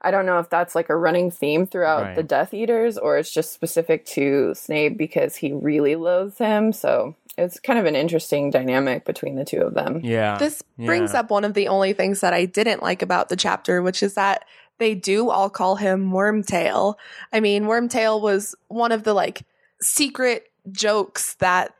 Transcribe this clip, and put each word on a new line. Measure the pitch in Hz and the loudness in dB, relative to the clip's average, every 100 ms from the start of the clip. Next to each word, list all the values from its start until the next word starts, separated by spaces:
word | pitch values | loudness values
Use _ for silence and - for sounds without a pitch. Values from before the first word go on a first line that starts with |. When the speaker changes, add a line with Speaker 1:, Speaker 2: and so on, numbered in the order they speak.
Speaker 1:
I | - | 0
don't | 196 185 | 0 2
know | 175 | 0
if | 170 | 0
that's, | 170 175 | -2 0
like, | 170 170 | -2 0
a | 170 | 0
running | 165 175 180 | 2 2 0
theme | - 147 156 190 | -2 0 0 0
throughout | 190 165 151 | 0 2 2
Speaker 2:
Right. | 107 92 | 0 -4
Speaker 1:
the | |
Death | 160 139 165 | 0 0 0
Eaters | 202 226 233 233 214 | -2 -2 0 0 -2
or | 120 143 | 0 0
it's | 160 | 0
just | - 160 | -4 -4
specific | - 160 - 165 160 - | -6 -4 -2 0 0 -2
to | - 139 139 113 - | -2 2 2 0 -2
Snape | - 151 147 - | -4 0 0 0
because | 156 160 139 - | -4 0 -2 -2
he | 147 | -6
really | 143 139 151 143 | -4 0 2 2
loathes | 160 165 180 196 196 | 0 0 0 -2 -2
him. | 214 214 220 | 0 2 0
So | 214 - - 110 - - - | 0 0 0 0 -8 -12 -4
it's | 180 - | -4 -4
kind | - 240 | -2 0
of | |
an | 170 | 2
interesting | 151 165 165 - 143 143 | 0 0 -2 0 -2 2
dynamic | 135 127 131 135 127 | 0 2 0 0 -2
between | - - - - | -4 -6 -6 -6
the | |
two | 143 - | -4 -2
of | 85 | 0
them. | - 147 160 | -2 -2 -4
Speaker 2:
Yeah. | 120 113 107 101 | -2 0 0 0
Speaker 3:
This | 302 - - - | -2 -4 -14 -8
brings | 233 339 339 | -2 0 0
Speaker 2:
Yeah. | 240 | 0
Speaker 3:
up | 226 | 0
one | 208 | 0
of | 208 | 0
the | 202 - | 0 0
only | 190 190 | 2 2
things | 202 190 196 | 2 0 0
that | 185 | 2
I | 175 185 | 2 0
didn't | 202 220 208 | 0 0 0
like | 180 185 | -2 -2
about | 185 180 - | 0 0 0
the | 180 | -2
chapter, | 190 190 - 180 | 0 -2 0 0
which | 180 185 | 0 0
is | 202 | -2
that | 202 196 - - - - - | 0 0 0 -4 -20 -18 -2
they | 226 202 | -2 0
do | 190 196 233 | 0 2 2
all | 190 196 | 2 0
call | 196 185 196 | 0 0 2
him | 202 190 190 | 0 0 0
Wormtail. | 185 208 214 196 180 165 202 196 208 - - - | 2 2 0 0 0 2 2 0 -2 -10 -20 -4
I | 220 | 0
mean, | 214 202 214 | 2 2 2
Wormtail | 233 240 247 220 214 | 0 0 0 2 2
was | 208 196 208 - - | 2 0 -2 -12 -8
one | 226 233 | -2 0
of | 226 | 0
the, | 214 | 2
like, | 202 170 - - _ _ _ | 2 0 -4 -16 _ _ _
secret | - - 285 254 254 233 - _ 190 | -4 0 -2 0 0 0 -6 _ -12
jokes | 190 214 214 196 - - - | -2 2 2 0 -4 -8 0
that | 185 180 - | 2 2 0